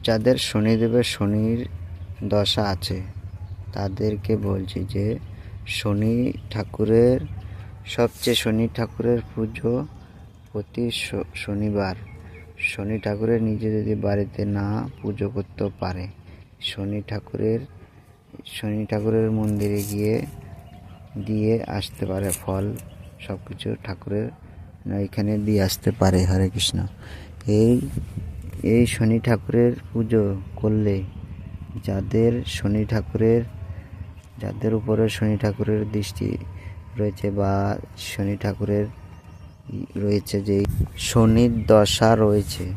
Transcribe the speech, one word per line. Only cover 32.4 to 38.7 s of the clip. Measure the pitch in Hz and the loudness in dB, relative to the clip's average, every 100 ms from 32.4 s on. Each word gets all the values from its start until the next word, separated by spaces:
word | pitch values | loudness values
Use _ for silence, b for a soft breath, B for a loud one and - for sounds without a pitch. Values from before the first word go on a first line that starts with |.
| - | -4
শনি | - 101 107 | -4 0 0
ঠাকুরের, | 104 113 - 107 110 117 117 - B B B B B B - - | 2 0 0 2 4 4 2 -10 B B B B B B -18 -10
যাদের | 104 101 107 | -8 -2 0
উপরে | 110 110 107 113 | 0 2 2 2
শনি | - 107 104 | 2 0 2
ঠাকুরের | 107 104 110 107 104 | 0 0 0 0 0
দৃষ্টি | 104 98 - - - - B B B - 117 | -2 -4 -4 -4 -4 -8 B B B -12 -2
রয়েছে | 104 95 101 | -2 0 -2
বা | 98 98 98 98 104 - - | 0 2 2 0 -2 -8 -12
শনি | - - 101 101 | -10 -4 -2 -2
ঠাকুরের | 107 92 101 | -4 -2 0